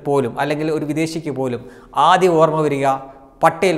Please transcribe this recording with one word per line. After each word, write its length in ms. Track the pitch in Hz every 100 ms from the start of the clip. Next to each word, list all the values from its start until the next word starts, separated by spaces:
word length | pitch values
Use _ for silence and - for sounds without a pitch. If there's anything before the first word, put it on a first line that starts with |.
| 143
പോലും 260 | 143 120 -
അല്ലെങ്കിൽ 280 | 143 151 156 156
ഒരു 80 | 151
വിദേശിക്ക് 420 | 151 160 165 156 127
പോലും 240 | 131 120 - - - 139
ആദ്യം 360 | 151 180 180 160
ഓർമ്മ 200 | 160 156 156
വരിക 180 | 139 135 135 - - - _
പട്ടേൽ 340 | 160 165 190